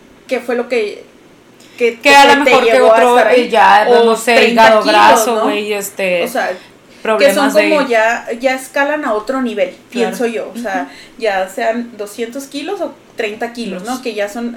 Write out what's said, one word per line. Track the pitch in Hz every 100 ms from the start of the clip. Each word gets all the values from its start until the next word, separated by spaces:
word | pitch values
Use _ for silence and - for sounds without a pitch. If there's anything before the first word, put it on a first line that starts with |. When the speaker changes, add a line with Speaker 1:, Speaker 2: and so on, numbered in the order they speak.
| - _ -
Speaker 1:
¿qué | 247
fue | 240 240
lo | 240
que, | 247 208 - - _ _ _ _ _ - -
que, | 233 233
Speaker 2:
Que | 285
a | 277
Speaker 1:
que | 277
Speaker 2:
lo | 277
Speaker 1:
te | 277
Speaker 2:
mejor | 254 233
que |
Speaker 1:
llevó | 220 226
a | 226
Speaker 2:
otro, | 240 240
Speaker 1:
estar | 220
ahí? | 247
Speaker 2:
eh, | 214
ya, | 214 196 202 214
Speaker 1:
O | 240
Speaker 2:
no | 226 220
sé, | -
Speaker 1:
treinta | 226 220 233
Speaker 2:
hígado, | 226 214
Speaker 1:
kilos, | 214
Speaker 2:
brazo, | 214 214 240 247 220
Speaker 1:
¿no? |
Speaker 2:
güey, | - 208 214
este, | 208 196 - 190 175
Speaker 1:
O | -
sea, | 240 185
que |
son | 185 - _ _ -
Speaker 2:
problemas | 220 220 277 294 277
de | 302 302
Speaker 1:
como | 302 247
ya, | 226 226 233 - 233
ya | 262
escalan | 262 - - 190 202 196
a |
otro | 214 202 262
nivel, | 247 208 180
Speaker 2:
Claro. | - -
Speaker 1:
pienso | 240 220 - 233
yo, | 208 -
o | 233
sea, | 233 190 277
Speaker 2:
Ujú. | - - -
Speaker 1:
ya | 220 190 190
sean | 247 226 233 233 208
doscientos | 202 - 233 277
kilos | - 285 320 392
o | 302 - _ -
treinta | 208 214 233
kilos, | 240 214 185
¿no? | 214
Speaker 2:
Kilos. | 254
Speaker 1:
Que | 240
ya | 208 202
son | 240 240